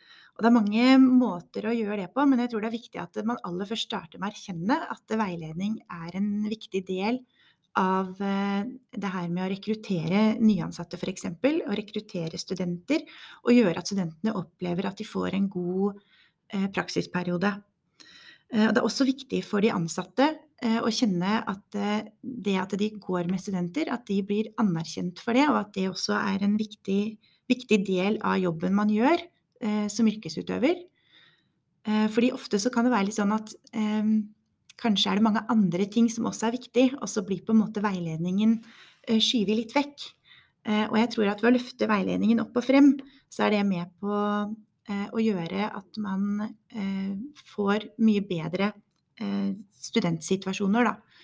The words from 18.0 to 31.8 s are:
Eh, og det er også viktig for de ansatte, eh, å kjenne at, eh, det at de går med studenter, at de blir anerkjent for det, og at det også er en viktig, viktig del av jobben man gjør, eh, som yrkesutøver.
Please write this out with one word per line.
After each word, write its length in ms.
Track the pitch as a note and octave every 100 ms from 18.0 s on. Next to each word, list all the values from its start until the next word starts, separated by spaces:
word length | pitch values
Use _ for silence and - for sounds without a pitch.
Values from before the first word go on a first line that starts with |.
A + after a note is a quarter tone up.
| - - - - _
Eh, 140 | A3 G#3+
og 60 |
det 80 | G#3
er 20 |
også 220 | A3+ - C4
viktig 360 | C4 - F#3
for 200 | - G#3
de 80 | A3
ansatte, 680 | G3 E3 - - - D4 D#4 - _
eh, 200 | A#3 A3+
å 120 | A#3
kjenne 500 | A3 A3+ F3 F#3 A3 A3+
at, 260 | G3 -
eh, 280 | G3+ G3+ G#3+ G#3+ -
det 340 | - - G3+ F#3+
at 160 | F#3+ G3
de 140 | G#3+
går 400 | G#3 - F3+ F3
med 100 | F#3
studenter, 500 | G3+ F#3 F3 C#4+ D#4
at 140 | A#3+
de 160 | - G3
blir 320 | G3 G#3 A3 -
anerkjent 600 | G#3 D#3+ E3 F#3 F3+ -
for 140 | -
det, 160 | B3 D4
og 80 | G#3+
at 160 | G#3
det 160 | G3 F#3+
også 240 | F3+ -
er 320 | G#3 G#3 F#3+
en 140 | G3+ G#3+
viktig, 580 | G#3 - - G3 G#3+ G#3+ _ _ -
viktig 380 | B3+ - G#3+ F#3
del 320 | F3+ G3 G#3+
av 160 | F#3+ F#3+
jobben 380 | F3+ D#3+ F#3
man 160 | G3+ G#3+
gjør, 280 | G#3+ B3+ F4 - _ _ -
eh, 260 | G#3+ G#3+ G#3
som 180 | - A3
yrkesutøver. 720 | A3 D#3+ - F3+ F#3 C4+ F4+ - _ _ _ _ _ _ _ _ _